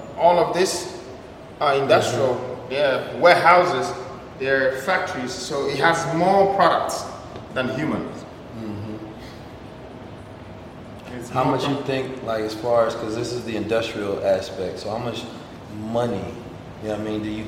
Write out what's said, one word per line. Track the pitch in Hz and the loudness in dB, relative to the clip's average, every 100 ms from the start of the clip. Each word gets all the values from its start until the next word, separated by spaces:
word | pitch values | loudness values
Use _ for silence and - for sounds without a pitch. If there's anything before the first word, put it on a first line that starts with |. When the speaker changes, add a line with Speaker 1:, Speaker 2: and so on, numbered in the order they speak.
| - - | -12 2
Speaker 1:
all | 165 175 | 6 6
of | 165 | 4
this | 175 190 - - - - - - - - - | 2 2 0 -6 -10 -12 -14 -16 -16 -16 0
are | 151 | 2
industrial. | 135 139 156 - 120 135 123 | 4 6 6 6 2 2 2
Speaker 2:
Mm-hmm. | - - - | -4 -8 -4
Speaker 1:
They're | 135 143 127 - 117 | 2 2 2 -2 6
warehouses, | 165 151 160 180 175 131 127 - - - - - | 8 8 10 8 8 2 -2 -4 -10 -12 -14 -4
they're | 135 135 131 - | 2 2 2 0
factories, | - 185 - 139 123 | 0 0 0 -4 -4
so | - - 147 135 | -6 -4 -2 0
it | 135 | 4
has | 165 165 151 | 4 4 2
more | 160 180 196 196 | 2 4 6 6
products | - 170 - - - - - - - - | 6 4 4 0 -4 -8 -12 -14 -14 -6
than | 131 123 | -2 -2
humans. | - 147 104 85 - - - - 117 | -2 -2 -2 -4 -10 -14 -16 -14 -10
Speaker 2:
Mm-hmm. | 110 104 107 110 110 - - - - - - - - - - - - - - - - - - - - 123 | -8 -8 -8 -10 -12 -14 -14 -14 -14 -16 -16 -16 -16 -16 -16 -16 -16 -16 -16 -16 -16 -16 -16 -16 -12 -12
Speaker 1:
It's | 117 | -4
Speaker 2:
How | 131 | 0
Speaker 1:
more | 135 135 | 2 2
Speaker 2:
much | 135 | 0
you | |
Speaker 1:
com- | 139 | -2
Speaker 2:
think, | - 131 131 - | 0 -2 -2 -6
like, | 113 110 | -4 -2
as | 107 | -2
far | 107 120 120 113 | -4 2 4 4
as, | |
'cause | - 113 110 | 2 -4 -4
this | 120 | -4
is | 123 | -4
the | 110 110 | -4 -4
industrial | 101 113 113 107 101 98 | 0 0 0 -2 -2 0
aspect, | 98 92 - - 90 - | 2 2 0 -6 -6 -6
so | 104 | -6
how | 110 | -4
much | 120 113 - - - - - 107 107 | -4 -6 -8 -12 -14 -16 -14 -10 -2
money, | 117 120 98 85 82 - - - - | 0 0 -2 -6 -10 -12 -14 -14 -8
you | 107 | -4
know | |
what | 107 | -4
I | |
mean, | 107 107 | -2 -4
do | 107 | -4
you | 107 | -6